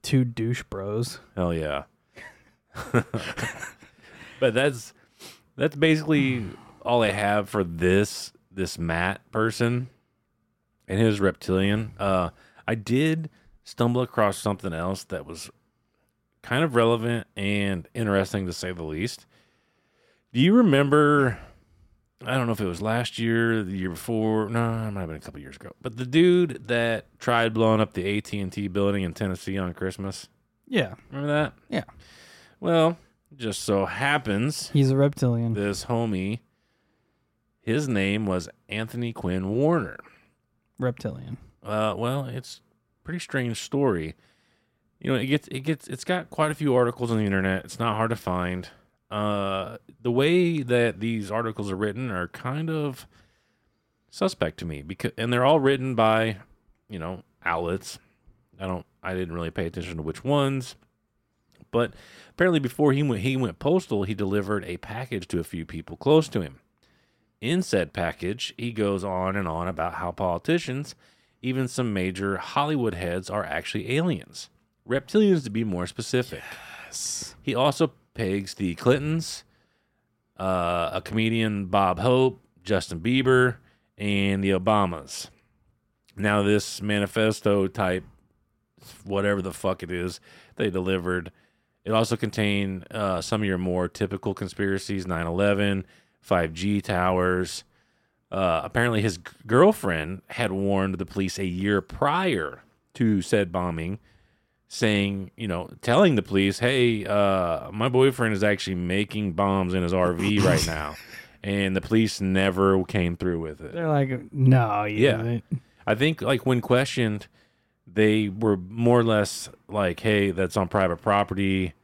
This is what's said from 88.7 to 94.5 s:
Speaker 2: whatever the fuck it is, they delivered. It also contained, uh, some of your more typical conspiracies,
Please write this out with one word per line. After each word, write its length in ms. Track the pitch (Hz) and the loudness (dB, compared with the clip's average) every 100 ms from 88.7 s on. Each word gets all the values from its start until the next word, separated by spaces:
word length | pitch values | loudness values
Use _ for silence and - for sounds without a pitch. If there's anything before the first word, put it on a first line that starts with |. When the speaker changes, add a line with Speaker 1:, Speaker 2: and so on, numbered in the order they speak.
| _ - - | _ -20 -20
Speaker 2:
whatever 360 | - 98 101 101 | -4 0 2 0
the 120 | 92 | -2
fuck 300 | - 98 92 | -4 -2 -2
it 80 | 85 | -6
is, 300 | 90 90 - _ - - - | -4 -4 -6 _ -20 -20 -4
they 120 | 107 | -2
delivered. 600 | 92 92 95 87 90 85 _ _ _ _ _ | -2 0 0 0 -4 -6 _ _ _ _ _
It 80 | - | 0
also 240 | 110 113 113 | 0 2 0
contained, 680 | 107 107 104 101 98 95 85 | -2 0 0 0 -2 -6 -10
uh, 300 | 110 101 90 | -4 -2 -2
some 180 | - 107 | -2 -2
of 40 | 104 | -2
your 120 | 92 | -2
more 300 | 92 90 90 | 0 -2 -4
typical 460 | - 98 98 - | -4 -4 -4 -6
conspiracies, 720 | 95 95 | -6 -8